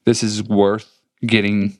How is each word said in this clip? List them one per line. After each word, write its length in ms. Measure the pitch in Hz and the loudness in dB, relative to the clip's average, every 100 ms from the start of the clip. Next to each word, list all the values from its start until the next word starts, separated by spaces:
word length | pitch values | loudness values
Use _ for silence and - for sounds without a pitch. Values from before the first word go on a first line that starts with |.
| - | 0
This 180 | 113 | 0
is 180 | 110 104 | -2 -4
worth 460 | 107 101 98 107 - _ _ - | -2 2 2 2 -8 _ _ -8
getting, 540 | 117 110 101 104 101 | -2 0 0 0 -2